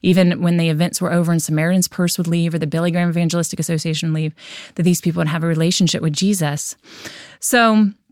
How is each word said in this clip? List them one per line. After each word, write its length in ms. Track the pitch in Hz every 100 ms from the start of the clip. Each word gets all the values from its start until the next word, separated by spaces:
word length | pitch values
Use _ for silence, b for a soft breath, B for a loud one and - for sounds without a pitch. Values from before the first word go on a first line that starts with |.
Even 400 | 185 180 175 -
when 160 | 175 175
the 120 | 165
events 300 | 156 175 -
were 120 | 180
over 200 | 175 170
and 100 | 165
Samaritan's 460 | 156 156 165 185 180
Purse 300 | - 175 -
would 100 | 170
leave 260 | 170 165
or 60 | 160
the 80 | 151
Billy 240 | 165 175
Graham 180 | 170 175
Evangelistic 500 | 170 165 170 160 -
Association 500 | 160 156 165 156 165
would 100 | 156
leave, 160 | 156 - B B B -
that 80 |
these 180 | 175 170
people 180 | 175 170
would 80 | 156
have 160 | 160
a 40 | 165
relationship 540 | 160 170 - 175 -
with 120 | 160
Jesus. 640 | 147 196 190 147 147 - - B B B B B B
So 500 | - 247 226 214 208 - _